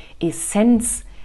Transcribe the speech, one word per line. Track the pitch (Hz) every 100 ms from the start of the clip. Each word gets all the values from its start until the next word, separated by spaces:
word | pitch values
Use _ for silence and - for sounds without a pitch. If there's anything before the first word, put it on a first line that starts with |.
| - -
Essenz | 165 - - 202 240 226 240 - - -